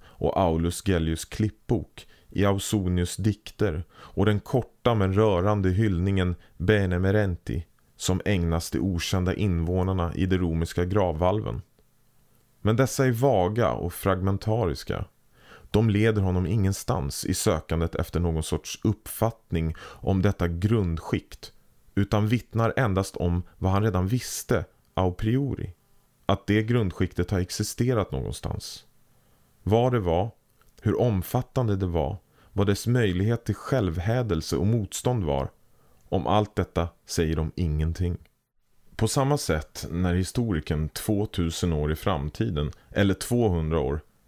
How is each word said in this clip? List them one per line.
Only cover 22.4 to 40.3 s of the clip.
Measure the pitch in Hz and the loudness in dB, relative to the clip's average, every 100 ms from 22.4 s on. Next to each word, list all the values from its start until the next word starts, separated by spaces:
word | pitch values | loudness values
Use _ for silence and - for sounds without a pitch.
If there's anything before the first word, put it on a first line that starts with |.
| - 107 113 - | 0 0 0 2
endast | 123 95 95 - | 0 0 -2 -2
om | 87 87 - - | 0 0 -4 -2
vad | 95 | 0
han | 98 | 2
redan | 110 92 92 | 2 2 0
visste | 123 - - - 90 - _ _ | -2 -4 -8 -2 -2 -2 _ _
a | - 92 90 | 0 0 0
priori, | 110 127 139 - - - _ _ _ _ - | 0 0 -2 -4 -8 -12 _ _ _ _ -2
att | 98 - | 0 2
det | 104 | 2
grundskiktet | 110 120 98 - 92 - 90 | 2 0 0 0 -2 -2 -2
har | 95 | -2
existerat | 90 - 107 - 120 120 92 | -2 -4 -6 -2 0 0 -2
någonstans. | 67 52 - - - - - - _ _ _ _ _ _ _ | -4 -6 -8 -8 -8 -10 -16 -20 _ _ _ _ _ _ _
Vad | 92 110 127 | 0 2 4
det | 123 | 2
var, | 87 85 110 - _ _ _ - | 2 0 -2 -8 _ _ _ -4
hur | 110 - | 0 2
omfattande | 120 98 - 123 - - 113 98 | 2 0 -2 -4 -2 -2 0 0
det | 92 | 0
var, | 85 71 - - _ - | 0 -2 -6 -14 _ -6
vad | - 101 | 0 2
dess | 101 113 | 2 0
möjlighet | 123 107 87 104 117 - | 2 2 2 0 0 -2
till | 101 | -4
självhädelse | - 135 92 80 90 123 113 80 - 64 | -2 0 0 0 -2 -2 0 -2 -2 0
och | 95 | 2
motstånd | 117 98 - 127 123 | 0 -2 -4 -2 0
var, | 82 69 65 - _ _ _ _ - | 0 -2 -2 -8 _ _ _ _ -6
om | 92 67 | -2 2
allt | 104 104 - | 0 0 -2
detta | 90 - 85 - - | -2 -2 -4 -6 -6
säger | - 80 80 | -2 0 0
de | 78 - | -2 -2
ingenting. | 85 76 78 82 87 - - _ _ _ _ _ - - | 0 0 0 -2 -4 -4 -10 _ _ _ _ _ -18 -2
På | 110 | 0
samma | - 135 147 | 2 2 0
sätt | - 78 - - - | 0 -2 -4 -10 -6
när | 85 90 | -2 0
historikern | 90 90 | 0 0